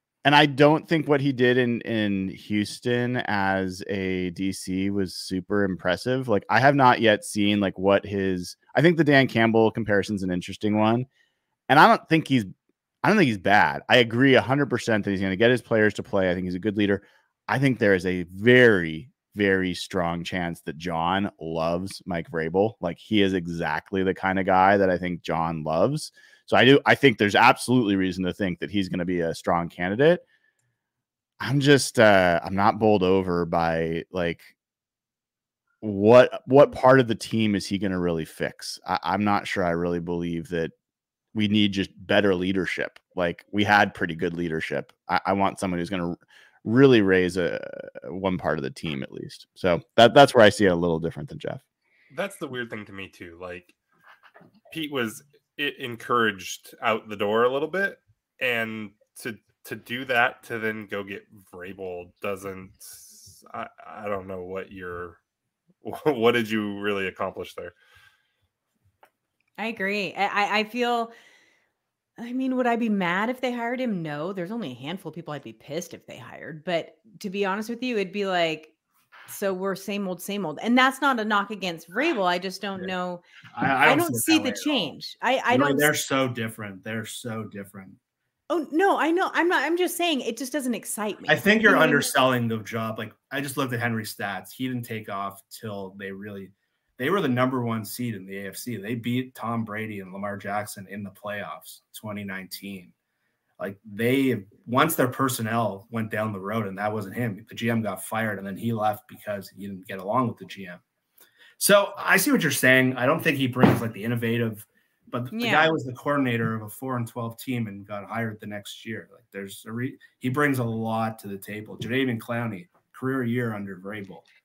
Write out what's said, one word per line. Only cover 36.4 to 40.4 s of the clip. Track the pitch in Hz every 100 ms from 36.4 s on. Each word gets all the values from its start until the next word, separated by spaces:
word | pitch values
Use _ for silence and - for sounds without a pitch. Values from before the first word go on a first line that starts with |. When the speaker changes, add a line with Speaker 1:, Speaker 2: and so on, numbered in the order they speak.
| -
Speaker 1:
what | 135 127
part | - 131 135
of | 117
the | 107
team | - 113 107 98
is | -
he | 98
gonna | 98 92
really | 87 82 76
fix? | - 78 - - - -
I, | 92
I'm | 85 98
not | 104 101 -
sure | 104
I | 90
really | 85 87 87
believe | 85 87 87 85